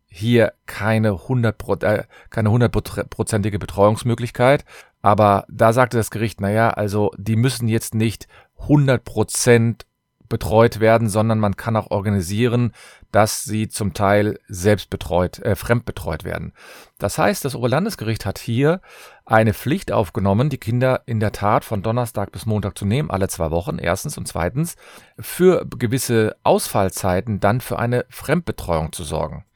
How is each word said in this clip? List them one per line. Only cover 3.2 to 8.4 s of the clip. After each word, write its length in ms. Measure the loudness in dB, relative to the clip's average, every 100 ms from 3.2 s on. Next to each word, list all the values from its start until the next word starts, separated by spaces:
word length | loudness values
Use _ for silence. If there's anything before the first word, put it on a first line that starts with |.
| -2 -2 -2 -4
Betreuungsmöglichkeit.“ 1080 | -4 4 4 4 -2 -2 -4 2 4 2 -2 -20 -20 _
Aber 420 | 2 4 6 4 0
da 240 | 2 4
sagte 240 | 4 2 0
das 120 | -2
Gericht, 300 | -4 -4 -4
„Na 100 | -2
ja, 200 | 0 0
also 400 | 0 -2 -2 -2 -2
die 180 | -2 0
müssen 320 | 0 -2 -2
jetzt 260 | -2 -2
nicht 320 | -2 -2 -4 -12 -20